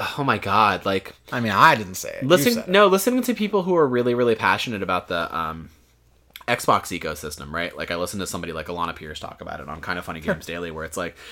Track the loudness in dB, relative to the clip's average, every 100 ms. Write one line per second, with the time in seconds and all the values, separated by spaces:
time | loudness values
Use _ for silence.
0 | 2 -2 0 0 2 4 4 4 0 -2
1 | -4 -16 -8 -4 0 6 6 6 0 -8
2 | -10 -4 4 4 4 0 2 6 6 6
3 | 4 2 0 -2 0 0 2 4 4 4
4 | 2 2 2 4 4 2 0 -4 -2 -2
5 | -2 -4 -2 -4 -4 -6 -14 -20 _ _
6 | _ _ _ -10 -4 -2 2 0 0 -8
7 | -6 -8 -10 -12 -8 -6 -6 -6 -6 -4
8 | -4 -4 -6 -6 -8 -8 -8 -6 -6 -6
9 | -12 -12 -12 -8 -8 -6 -10 -10 -6 -6
10 | -6 -8 -4 -6 -6 -8 -8 -8 -8 -6
11 | -8 -8 -18